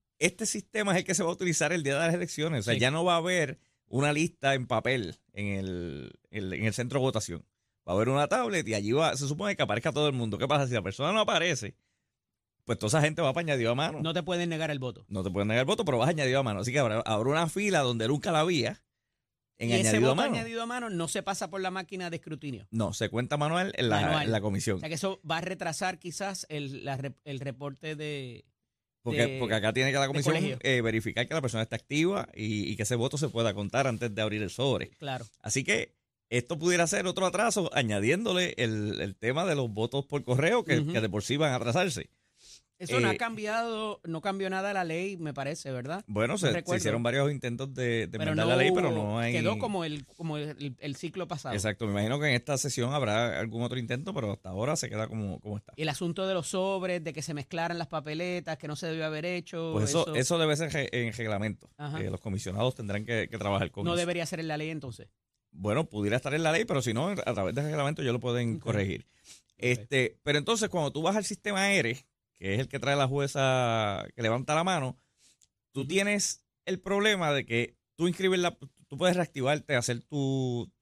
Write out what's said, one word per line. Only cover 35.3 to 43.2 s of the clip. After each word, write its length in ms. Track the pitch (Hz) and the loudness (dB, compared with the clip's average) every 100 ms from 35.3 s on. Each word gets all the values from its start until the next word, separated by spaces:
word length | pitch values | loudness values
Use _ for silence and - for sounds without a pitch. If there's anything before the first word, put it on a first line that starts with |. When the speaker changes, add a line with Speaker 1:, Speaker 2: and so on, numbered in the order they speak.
| _ | _
Speaker 1:
Así 220 | - 135 | -2 -2
que 320 | 139 220 - _ _ _ _ | 0 -2 -2 _ _ _ _
esto 300 | 123 120 160 | -2 0 0
pudiera 260 | 165 175 165 | 2 4 4
ser 220 | - 185 | 2 0
otro 180 | 180 185 | 0 0
atraso, 440 | 180 220 208 170 | 2 2 2 0
añadiéndole 800 | 135 117 104 107 175 226 180 180 - | 2 2 2 4 2 2 2 0 0
el, 420 | 120 110 104 - | 0 0 -2 -2
el 160 | 98 98 | -4 -2
tema 300 | 113 139 190 | -2 0 0
de 100 | 147 | 0
los 160 | 120 | 0
votos 340 | 104 117 139 135 | -2 -2 -2 -2
por 180 | 143 120 | -4 0
correo, 400 | 127 160 240 - | 2 4 4 4
que, 140 | 156 | 2
Speaker 2:
Ujú. 100 | 151 | 2
Speaker 1:
que 80 | 123 | 0
de 80 | 143 | 0
por 140 | 104 | -2
sí 140 | - 139 | 0 2
van 160 | 156 | 2
a 20 | 127 | 2
atrasarse. 540 | 120 120 190 113 - _ _ _ - - _ _ | 2 2 2 -2 -8 _ _ _ -20 -20 _ _
Speaker 2:
Eso 200 | 180 - | -2 2
no 80 | 233 | 2
ha 60 | |
Speaker 1:
Eh, 40 | |
Speaker 2:
cambiado, 840 | - | 2